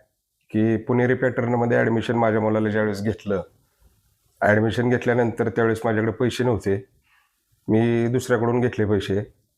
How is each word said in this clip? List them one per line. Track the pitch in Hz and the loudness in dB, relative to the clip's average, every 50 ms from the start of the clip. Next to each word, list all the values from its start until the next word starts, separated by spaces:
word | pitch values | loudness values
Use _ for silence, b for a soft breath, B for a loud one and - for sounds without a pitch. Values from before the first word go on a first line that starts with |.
| _ _ _ _ _ _ _ _ _ _ - | _ _ _ _ _ _ _ _ _ _ -2
की | 110 110 113 113 | 0 2 2 0
पुणेरी | 107 113 - 123 123 123 123 127 | 0 -2 0 0 2 2 2 2
पॅटर्नमध्ये | 127 131 127 - 127 120 117 123 120 120 117 120 123 | 2 0 -2 0 -2 -2 -2 0 0 0 0 2 2
ॲडमिशन | 123 113 113 113 104 - 117 | 2 2 0 -2 -2 -2 0
माझ्या | 117 117 113 107 110 | 0 2 2 2 0
मुलाला | 107 107 107 110 110 107 | 0 0 0 0 0 0
ज्यावेळेस | 104 110 107 107 101 98 101 | 0 0 -2 -2 -2 -4 -4
घेतलं, | 110 101 - - 101 101 90 - - _ _ _ _ _ _ _ _ _ _ _ _ _ _ _ _ _ - 95 | -4 -4 -4 -4 -4 -4 -4 -4 -8 _ _ _ _ _ _ _ _ _ _ _ _ _ _ _ _ _ -2 2
ॲडमिशन | 101 104 107 110 113 107 123 120 123 | 2 4 4 2 0 0 0 0 0
घेतल्यानंतर | 123 117 - 123 120 123 120 110 113 - 117 117 | 0 0 0 0 2 2 2 0 0 -2 -4 -2
त्यावेळेस | - 120 113 113 110 110 - | 0 0 0 0 0 0 -2
माझ्याकडे | 120 107 107 110 113 107 | -2 0 0 0 -2 -2
पैसे | - 127 117 - - 127 | 0 -2 -2 0 0 0
नव्हते, | 123 113 98 - 101 98 101 - _ _ _ _ _ _ _ _ _ _ _ _ _ _ _ - - | 0 0 -2 0 -2 -2 -2 -4 _ _ _ _ _ _ _ _ _ _ _ _ _ _ _ -4 0
मी | 107 110 117 117 117 117 117 | 2 2 2 2 2 0 0
दुसऱ्याकडून | 117 123 127 127 - 123 107 117 117 120 123 | 0 -2 -2 0 0 0 0 2 0 0 2
घेतले | 117 117 - - 107 | 0 0 0 0 0
पैसे, | 101 107 95 - - 95 101 - - _ _ _ _ _ | 0 0 0 0 -2 -2 -4 -4 -6 _ _ _ _ _